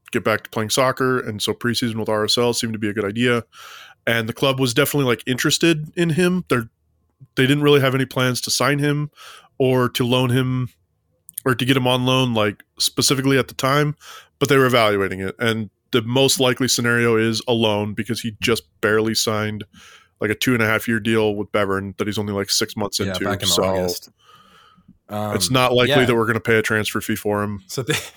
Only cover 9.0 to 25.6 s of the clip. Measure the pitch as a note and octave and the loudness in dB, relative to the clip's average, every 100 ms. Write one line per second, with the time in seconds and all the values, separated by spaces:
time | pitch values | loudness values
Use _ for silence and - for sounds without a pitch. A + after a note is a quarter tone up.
9 | D3 - - - _ _ C3 B2+ B2 - | -4 -10 -20 -20 _ _ 0 2 0 0
10 | B2 B2+ B2+ B2 B2+ B2+ B2 - _ _ | 0 2 2 0 0 -2 -6 -10 _ _
11 | _ _ - - C3 A#2+ B2+ C3 B2+ B2+ | _ _ -20 -10 -8 -4 0 2 2 2
12 | B2+ C3 B2+ A2 G#2 G2+ _ _ - - | 2 2 2 2 0 -2 _ _ -4 0
13 | B2 C3+ C3+ C3+ A#2 - C3 C#3+ D3 D3 | 0 0 2 0 0 -2 0 2 0 -4
14 | - - - _ B2+ C#3 C3 A#2+ A2 G2+ | -14 -20 -20 _ 2 4 4 4 4 2
15 | F#2+ F#2 F#2+ - A#2 A2+ G#2 - _ B2 | 0 -4 -6 -4 -2 -2 -6 -12 _ -2
16 | A2 B2+ C3+ - B2+ B2 B2+ - A#2+ A#2+ | 0 2 2 4 2 2 0 0 0 2
17 | A#2 A2+ A2+ A2 - A#2 A2 G#2 G#2 G2+ | 2 2 2 0 -2 2 2 2 -2 -6
18 | G#2+ A2+ A#2 G#2+ A#2 A2+ - _ G#2+ G#2+ | -6 -6 -6 -4 -2 -2 -4 _ 0 2
19 | A2 A2 - G#2+ G#2+ G#2+ - - - - | 2 0 -2 -2 -4 -6 -12 -20 -20 -20
20 | _ _ G#2+ G#2 - A#2+ A2 A2 - A2+ | _ _ -4 -2 0 2 2 2 0 -2
21 | G#2+ A2+ G#2+ G#2 G2+ A2 G2 G2 G2 F#2 | 2 2 2 0 -2 0 0 -2 -4 -6
22 | G#2 G#2 G2+ G2 G2 - A2+ - G2+ - | -6 -4 -4 -4 -2 -2 -4 -4 -6 -4
23 | G2 F#2 G2 G2+ G2+ - F#2+ F#2+ F#2 F2 | -4 -4 -4 -2 -2 0 0 0 -2 -4
24 | - _ _ - - - _ _ _ - | -10 _ _ -20 -20 -20 _ _ _ -20
25 | - G#2 G#2+ G#2 G2 C3 | -10 -6 -4 -2 0 2